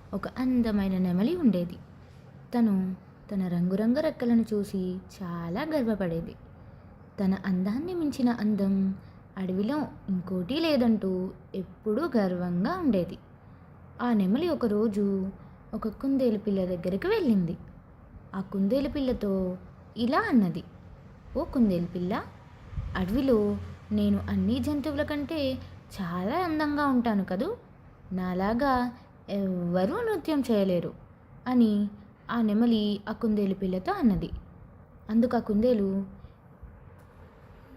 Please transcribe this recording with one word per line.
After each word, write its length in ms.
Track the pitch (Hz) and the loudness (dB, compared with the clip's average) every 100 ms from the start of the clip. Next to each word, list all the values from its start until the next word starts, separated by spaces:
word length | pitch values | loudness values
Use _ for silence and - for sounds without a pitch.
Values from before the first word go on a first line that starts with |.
| - | -10
ఒక 140 | 196 - | -8 -6
అందమైన 720 | 233 254 247 226 208 190 185 | -4 0 2 2 2 0 0
నెమలి 380 | 185 180 240 | 2 2 2
ఉండేది. 400 | 359 254 180 175 - - - - - - - - 240 | 2 2 2 -2 -8 -18 -20 -20 -20 -20 -20 -4 0
తను 380 | 220 190 185 185 - - - | 2 2 -2 -6 -12 -20 -8
తన 160 | 196 180 | -4 0
రంగురంగు 520 | 175 180 190 226 269 | 0 2 2 2 2
రెక్కలను 460 | 311 - 240 233 220 | 0 0 2 4 4
చూసి 440 | 208 196 190 185 185 - - | 0 -2 -2 -4 -6 -10 -12
చాలా 380 | 180 170 170 202 | -8 -6 -4 -4
గర్వపడేది. 720 | 311 311 226 202 180 165 - - - - - - - - - - | 0 0 2 0 0 -2 -6 -12 -18 -20 -20 -20 -20 -20 -10 -2
తన 160 | 190 190 | 0 2
అందాన్ని 480 | 196 180 196 247 349 | 0 0 0 -2 -2
మించిన 360 | 349 294 262 240 | -2 -2 0 0
అందం 640 | 233 214 202 196 196 190 190 - - - 190 | 2 0 2 2 2 2 -2 -10 -20 -14 -6
అడవిలో 500 | 185 185 214 302 240 - - | -4 0 0 -2 -4 -6 -4
ఇంకోటి 440 | 185 170 185 175 | -4 -2 -4 -2
లేదంటూ 800 | 294 320 277 233 214 190 185 185 - - | 0 2 4 4 2 0 -2 -4 -10 -12
ఎప్పుడూ 540 | 190 180 - 220 214 339 233 | -10 -10 -8 -2 0 0 2
గర్వంగా 600 | 190 180 180 175 240 370 | 2 0 -2 0 0 0
ఉండేది. 400 | 302 190 170 - - - - - - - - - | 2 2 0 -6 -18 -20 -20 -20 -20 -20 -16 -4
ఆ 120 | 240 | 2
నెమలి 360 | 214 185 254 349 | 2 4 2 2
ఒకరోజు 800 | 262 233 208 226 202 202 196 190 - - - - | 0 0 2 0 0 0 0 -4 -8 -16 -20 -12
ఒక 140 | 214 220 | -8 -6
కుందేలు 500 | - 269 269 247 208 | -4 0 2 2 2
పిల్ల 280 | 208 190 | 0 0
దగ్గరికి 420 | 185 175 180 190 359 | 0 -2 -2 -2 0
వెళ్ళింది. 500 | 440 285 196 170 - - - - - - - - | 2 4 4 2 -4 -12 -20 -20 -20 -20 -20 -12
ఆ 60 | 190 | -10
కుందేలు 480 | 190 196 196 269 269 | -4 0 2 2 0
పిల్లతో 680 | 294 254 226 208 190 180 180 - - - - | 0 0 0 0 0 -2 -4 -12 -20 -12 -2
ఇలా 260 | 240 339 440 | 0 2 4
అన్నది, 340 | 247 180 165 - - - - - - - 233 | 4 4 0 -10 -18 -20 -20 -20 -20 -8 -6
"ఓ 60 | |
కుందేలు 420 | 247 277 214 175 | -2 2 4 2
పిల్ల, 360 | 170 180 180 269 466 - - - - - - - | -2 -4 -2 -4 -6 -14 -20 -20 -12 -8 -6 -4
అడవిలో 600 | 185 254 269 220 208 202 - - - | -2 0 4 4 2 -2 -6 -12 -2
నేను 280 | 208 208 202 - | 2 4 2 0
అన్ని 300 | 196 190 262 | 0 2 0
జంతువుల 440 | 277 294 311 285 | 0 -2 -2 -2
కంటే 540 | 294 294 277 320 269 254 - - - - | -2 -4 -4 -2 -2 -4 -10 -18 -14 -8
చాలా 360 | 170 180 190 330 | -6 -4 -2 0
అందంగా 480 | 349 311 294 294 | 0 0 0 0
ఉంటాను 380 | 285 247 233 202 | 2 2 2 2
కదూ, 320 | 185 185 330 480 - - - - - | 0 -2 -4 -6 -12 -20 -20 -20 -8
నాలాగా 800 | 185 180 180 196 233 285 254 247 - - - - | -4 -2 0 0 2 2 2 0 -6 -18 -16 -6
ఎవ్వరూ 680 | 202 190 180 175 180 196 | -2 -2 -2 0 2 2
నృత్యం 480 | 415 453 381 320 294 240 | 0 -2 -2 0 0 2
చేయలేరు" 420 | 214 190 175 170 - - - - - 247 | 2 2 0 -2 -8 -18 -20 -20 -10 2
అని 420 | 247 220 208 202 - - - - | 4 6 4 0 -6 -20 -16 -6
ఆ 100 | 233 | 0
నెమలి 600 | 220 208 240 220 208 208 214 | 2 4 4 4 2 -2 -4
ఆ 20 | |
కుందేలు 420 | 214 233 208 196 | -4 0 2 0
పిల్లతో 380 | 185 190 185 254 | 0 -2 -2 -2
అన్నది. 380 | 403 240 170 165 - - - - - - - - | 2 4 4 -2 -8 -12 -20 -20 -20 -20 -16 -2
అందుకు 280 | 226 240 233 | 2 4 2
ఆ 20 | |
కుందేలు, 640 | 226 208 247 220 196 196 196 - - - - - - - - - - - - - - - - | 2 4 4 4 2 0 -4 -10 -20 -20 -20 -20 -20 -20 -20 -20 -20 -20 -20 -20 -20 -20 -20